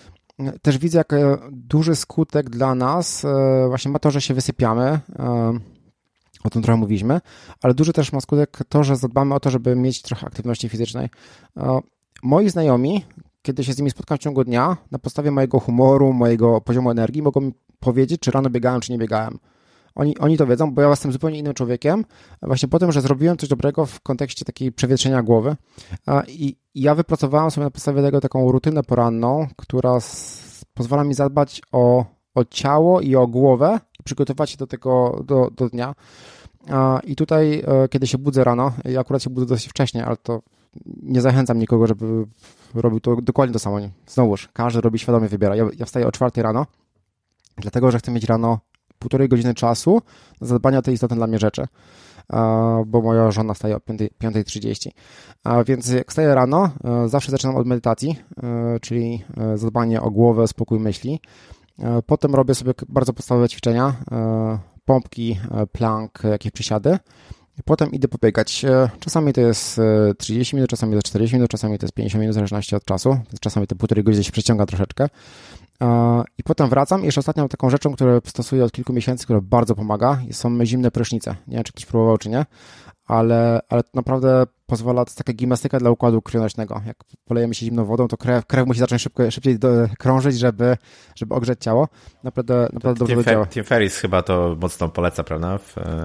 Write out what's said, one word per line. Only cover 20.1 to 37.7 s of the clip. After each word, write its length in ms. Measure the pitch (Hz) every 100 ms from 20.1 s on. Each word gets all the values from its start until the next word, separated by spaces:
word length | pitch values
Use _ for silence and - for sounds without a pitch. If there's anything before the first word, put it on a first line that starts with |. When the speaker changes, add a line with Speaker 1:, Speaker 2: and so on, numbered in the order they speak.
| -
Speaker 1:
oni 200 | 147 160
to 100 | 139
wiedzą, 260 | 123 156
bo 80 | 139
ja 80 | 143
jestem 220 | 143 143
zupełnie 280 | 131 160 156
innym 140 | 147
człowiekiem, 520 | 135 120 123 147 196 220 _ - -
właśnie 280 | - 127 131
po 100 | 170
tym, 120 | 175
że 100 | 147
zrobiłem 360 | 131 135 160 175
coś 120 | 143
dobrego 360 | 131 143 143 147
w 160 | -
kontekście 440 | - 127 139 - -
takiej 260 | - 131
przewietrzenia 520 | - 123 131 131 131
głowy. 320 | 113 117 120 151 _ - - - -
A, 160 | 139 -
i, 280 | 151 139 - _
i 80 | -
ja 140 | 139 151
wypracowałem 560 | 170 160 139 147 160
sobie 140 | 143 143
na 60 |
podstawie 300 | - - 139
tego 200 | 143 139
taką 300 | 131 131 127
rutynę 320 | 127 156 156
poranną, 640 | 135 120 117 113 120 139 147 -
która 400 | - 127 127 123
s-, 720 | - - - - - - -
pozwala 300 | - 117 143
mi 100 | 143
zadbać 480 | 135 139 143 143 - -
o, 340 | 123 123 123 113 _ _ -
o 100 | 120
ciało 560 | - 139 147 165 180
i 140 | 135 131
o 120 | 123
głowę 520 | 120 135 123 156 220 - _
i 40 |
przygotować 460 | - 135 139 135 147
się 80 | -
do 100 | 135
tego, 560 | - 131 127 123 - 127
do, 260 | 135 123
do 180 | - 123
dnia. 260 | 120 127 143 _ - - - - _ -
A, 300 | 135 131 131
i 120 | - 139
tutaj, 480 | 156 156 156 151
e, 200 | -